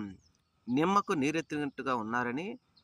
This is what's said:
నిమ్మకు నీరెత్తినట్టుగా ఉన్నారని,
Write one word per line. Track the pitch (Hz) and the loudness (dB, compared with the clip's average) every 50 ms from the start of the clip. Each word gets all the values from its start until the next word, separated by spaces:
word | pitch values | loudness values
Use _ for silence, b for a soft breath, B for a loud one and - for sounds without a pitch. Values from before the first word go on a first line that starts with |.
| 107 101 92 - _ _ _ _ _ _ _ _ - | -2 -6 -10 -14 _ _ _ _ _ _ _ _ -4
నిమ్మకు | 113 123 139 160 185 196 202 196 - 196 | 0 2 4 4 4 4 4 4 2 0
నీరెత్తినట్టుగా | 156 131 147 156 165 156 - 156 147 147 139 - - 120 131 127 | 2 2 2 0 0 -2 -4 -4 -4 -4 -4 -6 -6 -4 -2 -2
ఉన్నారని, | 120 107 110 117 120 123 120 120 143 175 208 247 254 _ _ _ _ | -2 -2 -2 -2 0 0 0 -2 -4 -6 -8 -10 -14 _ _ _ _